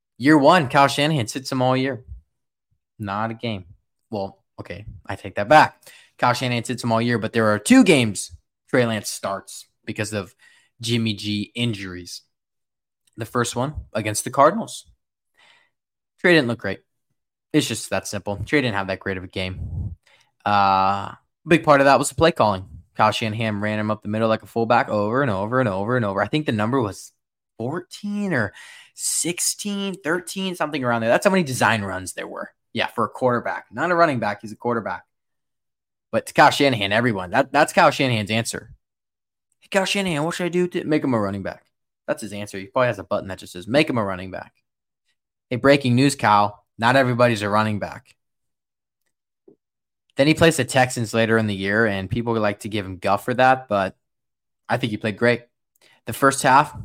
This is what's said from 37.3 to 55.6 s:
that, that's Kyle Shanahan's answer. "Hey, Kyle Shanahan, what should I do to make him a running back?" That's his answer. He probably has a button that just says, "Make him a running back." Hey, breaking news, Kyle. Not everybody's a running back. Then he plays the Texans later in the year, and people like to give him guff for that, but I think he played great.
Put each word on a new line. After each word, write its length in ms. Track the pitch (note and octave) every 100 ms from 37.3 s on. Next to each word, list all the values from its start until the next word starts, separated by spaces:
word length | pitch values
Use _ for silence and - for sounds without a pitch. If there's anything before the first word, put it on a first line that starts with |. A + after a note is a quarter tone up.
that, 200 | A2+ C3
that's 220 | C#3 D#3+
Kyle 160 | - E3
Shanahan's 400 | C3+ C3+ A2+ G2+
answer. 440 | A2+ A#2 F#2+ - - _ _ _ _ _ _ _ _
"Hey, 100 | -
Kyle 140 | G3 F#3+
Shanahan, 380 | G3+ F#3+ D3
what 120 | D#3+ F3
should 100 | F3
I 40 |
do 180 | F3+ F3+
to 160 | F3+
make 200 | - D#3
him 120 | C#3 A#2
a 40 |
running 220 | G2+ G2
back?" 220 | F2+ - _ _ _ _ -
That's 140 | -
his 100 | G#2
answer. 260 | G2+ G#2 G2
He 100 | F#2+
probably 200 | C3 B2
has 120 | G2
a 40 |
button 240 | F2+ G2 F#2+
that 120 | F#2
just 120 | -
says, 160 | F2+ F2
"Make 220 | C3+ D#3
him 80 | B2
a 60 |
running 280 | G2 F#2 F#2
back." 220 | F2+ - _ _ _ _ _ _ _ _ _ -
Hey, 80 | B2
breaking 380 | C3+ C#3+ B2+ A#2+
news, 200 | C#3 -
Kyle. 480 | A2 G#2 G2+ - _ -
Not 180 | A2+ C3+
everybody's 460 | B2+ A#2+ A#2+ A2
a 80 | G#2
running 300 | G#2 G#2+ G2+
back. 360 | E2 - _ _ _ _ _ _ _ _ _ _ _ _ _ _ _ _ _ _ _ _ _ -
Then 120 | C#3+
he 60 |
plays 220 | D#3 E3 D3+
the 80 |
Texans 500 | B2 C3 B2+ B2+ G#2+
later 240 | A2+ A2 A2+
in 100 | G#2+
the 80 | G2
year, 300 | G2 G#2+ A2+
and 240 | G2 F#2
people 240 | A#2+ A#2 A2+
like 220 | G#2 G2+
to 80 | G#2+
give 160 | G#2+ F#2+
him 120 | F2+
guff 280 | G2 G2+ -
for 80 |
that, 340 | A#2+ C3 C3 -
but 300 | G2+ F#2+ - _ _ _ _ _ _ -
I 80 | B2
think 140 | A#2
he 60 | G#2
played 200 | A2 F#2+
great. 260 | A#2 A#2 - _